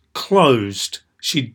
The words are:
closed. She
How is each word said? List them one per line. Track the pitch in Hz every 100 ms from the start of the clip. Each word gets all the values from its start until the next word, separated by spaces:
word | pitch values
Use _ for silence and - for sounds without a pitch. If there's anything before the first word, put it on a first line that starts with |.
| _
closed. | - - 196 156 120 101 98 - - _ _
She | - 156 117